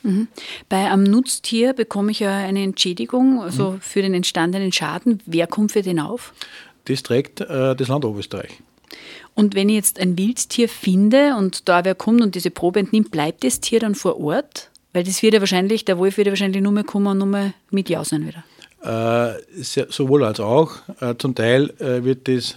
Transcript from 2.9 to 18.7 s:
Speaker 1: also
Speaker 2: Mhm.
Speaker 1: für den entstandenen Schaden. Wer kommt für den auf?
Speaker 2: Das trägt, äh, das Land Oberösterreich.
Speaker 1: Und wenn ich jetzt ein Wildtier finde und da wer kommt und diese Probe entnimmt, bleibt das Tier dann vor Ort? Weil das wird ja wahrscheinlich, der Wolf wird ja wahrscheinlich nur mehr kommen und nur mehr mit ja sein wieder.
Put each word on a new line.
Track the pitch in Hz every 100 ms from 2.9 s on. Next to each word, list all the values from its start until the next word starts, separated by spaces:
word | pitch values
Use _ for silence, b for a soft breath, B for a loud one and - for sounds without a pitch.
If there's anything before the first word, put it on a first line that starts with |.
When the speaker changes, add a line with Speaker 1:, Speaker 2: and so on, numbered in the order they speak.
| 175 233 254 262 262
Speaker 1:
also | 185 - 196
Speaker 2:
Mhm. | 190
Speaker 1:
für | - 202
den | 190
entstandenen | 180 185 - 170 190 190
Schaden. | - 151 165 247 208
Wer | - 165 170
kommt | - 208
für | 214
den | 185 170
auf? | 151 240 - B B B B _ -
Speaker 2:
Das | 131
trägt, | - 120 139 -
äh, | - 143 131
das | 131 127
Land | 139
Oberösterreich. | 123 104 - 98 - - _ _ B B B B B
Speaker 1:
Und | - 208 196
wenn | 196
ich |
jetzt | 214 196 -
ein | 185 175
Wildtier | 202 254 - - 233
finde | - - 185 208 262 285 247
und | 190 - -
da | 175
wer | 180 185
kommt | - 233
und | 220 180
diese | 170
Probe | - 226 196
entnimmt, | 190 220 214
bleibt | 160 147 -
das | 254 -
Tier | - 226
dann | 220 190
vor | 190 -
Ort? | 151 190 294 - - _ _
Weil | 180
das | 175 190
wird | 220
ja | 214
wahrscheinlich, | 196 180 190 220
der | - 175
Wolf | 190 190
wird | 202
ja |
wahrscheinlich | 196 196 196
nur | 196
mehr | 202
kommen | 208 202 202
und | 196
nur | 196
mehr | 202 196 - _
mit | 196 185
ja | 160
sein | 156 156 156
wieder. | 160 B B B